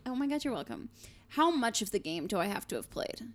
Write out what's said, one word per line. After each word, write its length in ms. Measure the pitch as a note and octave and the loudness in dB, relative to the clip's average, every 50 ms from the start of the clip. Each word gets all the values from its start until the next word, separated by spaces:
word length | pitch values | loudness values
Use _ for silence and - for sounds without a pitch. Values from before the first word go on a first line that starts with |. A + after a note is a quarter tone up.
| - | -6
oh 100 | B3+ B3+ | -4 -2
my 120 | B3+ C#4+ | 0 0
God, 180 | C#4 D4 D4+ - | 0 0 0 0
you're 80 | C#4+ A#3+ | 0 -2
welcome. 380 | D#3 C#3 - - - - - - - - - - - - - | -2 -4 -6 -8 -8 -10 -12 -14 -16 -20 -20 -20 -20 -20 -2
How 220 | - C#4+ D#4 F4 | 2 4 6 6
much 300 | E4+ D4 A#3+ A#3 A3 - | 6 4 4 2 2 0
of 100 | G#3+ - | 0 0
the 80 | - G3 | 0 0
game 280 | - D#3 D#3+ E3+ C#3+ | 0 -2 -4 -2 -2
do 120 | - G#3+ F#3 | 0 2 2
I 80 | E3+ | 2
have 200 | G3+ G3+ - - - | 2 0 -2 -4 -4
to 80 | - | -4
have 140 | A2+ - - | -4 -6 -6
played? 420 | - - - - - - A3+ A#3+ - | -6 -4 -4 -4 -4 -8 -12 -14 -14